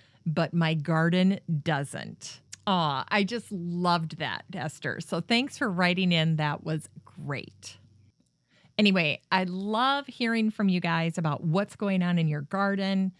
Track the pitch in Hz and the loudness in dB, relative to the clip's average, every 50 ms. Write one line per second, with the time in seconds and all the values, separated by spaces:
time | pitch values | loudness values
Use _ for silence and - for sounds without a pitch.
0 | _ _ _ _ - 165 151 170 160 - 170 170 165 160 160 156 143 170 160 160 | _ _ _ _ -6 -2 0 0 0 0 2 2 2 2 2 0 0 2 2 4
1 | 165 170 180 185 185 190 196 - - - 160 143 - 165 151 139 143 - - 71 | 4 4 4 4 4 4 2 0 -2 -2 -2 0 0 0 0 0 -2 -4 -8 -10
2 | - - 160 - - - - - _ _ - - _ 208 185 175 160 147 139 131 | -10 -12 -14 -14 -16 -16 -18 -18 _ _ -20 -8 _ 0 0 2 2 0 0 -2
3 | - - 208 208 202 185 240 226 - - 208 170 170 175 170 175 180 180 175 170 | -2 0 0 0 2 0 -2 -6 -6 -8 -8 -6 -6 -4 -2 0 2 2 2 2
4 | 165 156 156 160 147 117 82 - - - - 170 131 156 - - - 127 - - | 0 -4 -6 -4 -4 -4 -4 -6 -8 -10 -8 -6 -6 -6 -6 -6 -6 -6 -6 -6
5 | - - 180 170 170 - 233 233 262 - - - 277 214 175 180 180 175 180 185 | -6 -4 -4 -4 0 0 0 0 0 -2 -4 -4 -4 -2 0 2 2 2 2 2
6 | 190 180 170 160 156 165 160 156 151 147 147 - - 156 156 151 - - _ - | 2 4 4 4 4 2 2 2 0 -2 -2 -4 -4 -4 -4 -4 -6 -10 _ -20
7 | - - - - 143 143 139 117 - - - _ - - - - _ _ _ _ | -20 -20 -18 -12 -10 -8 -8 -8 -10 -12 -16 _ -20 -20 -20 -20 _ _ _ _
8 | _ _ _ _ _ _ _ _ _ _ _ _ _ _ _ - 214 202 190 180 | _ _ _ _ _ _ _ _ _ _ _ _ _ _ _ 2 4 4 4 4
9 | 160 147 - - _ - 190 185 185 175 180 190 196 208 214 226 254 269 277 285 | 2 2 -2 -4 _ -2 0 0 0 -2 -4 -6 -4 -2 -2 0 0 0 0 -2
10 | 277 262 - - 240 226 226 226 214 214 - - 202 190 180 180 170 170 170 165 | -4 -8 -6 -4 -2 0 0 0 0 0 0 0 2 2 2 2 0 0 0 0
11 | 165 165 - 180 160 151 143 - 175 160 160 196 208 - - - 208 196 190 185 | 0 0 -2 -2 -2 -2 -2 -2 0 0 2 2 0 -2 -4 -4 -2 0 0 2
12 | 175 175 175 170 160 151 147 147 143 - 196 196 196 196 196 196 190 196 196 190 | 2 2 2 2 2 2 0 -2 -4 -4 -2 0 0 0 0 0 0 0 0 0
13 | 190 185 - | 0 -2 -4